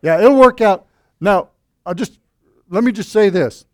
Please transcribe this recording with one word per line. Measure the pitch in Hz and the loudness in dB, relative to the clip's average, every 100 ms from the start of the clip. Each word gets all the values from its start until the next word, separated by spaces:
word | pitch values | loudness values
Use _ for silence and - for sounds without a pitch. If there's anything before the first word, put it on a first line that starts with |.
Yeah, | 156 160 | -2 2
it'll | 226 277 | 2 4
work | 254 247 | 4 2
out. | 220 185 _ _ _ _ | -2 -2 _ _ _ _
Now, | 180 196 - _ _ _ | -2 -2 -4 _ _ _
I'll | - | -14
just, | 180 240 _ _ _ _ _ _ | -10 -10 _ _ _ _ _ _
let | 180 | -4
me | 240 | -2
just | 214 190 | -4 -4
say | 214 202 | 0 0
this. | 180 127 - _ | 0 -4 -8 _